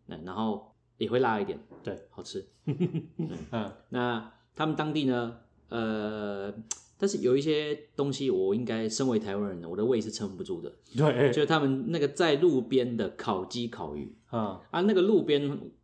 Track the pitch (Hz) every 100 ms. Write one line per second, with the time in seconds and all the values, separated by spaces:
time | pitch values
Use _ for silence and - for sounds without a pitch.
0 | - 87 87 95 110 101 - _ _ -
1 | 107 123 127 107 98 76 - - - 92
2 | - - - 101 - _ - 139 175 165
3 | - - 160 87 78 113 101 - _ 127
4 | 123 117 110 - _ - 156 156 151 156
5 | 131 123 117 117 _ _ _ 117 110 110
6 | 107 107 104 101 101 220 - - - _
7 | 196 165 123 135 151 151 151 147 - -
8 | 143 135 135 92 95 110 117 113 110 110
9 | 135 110 104 98 101 87 82 92 113 120
10 | 107 107 101 92 92 85 - - _ 120
11 | 151 123 135 151 147 160 139 135 123 165
12 | 143 - 170 147 175 131 113 131 123 117
13 | 95 - - 92 92 120 120 - 78 73
14 | 71 - _ 117 107 95 - 170 196 190
15 | 190 202 135 143 143 139 120 -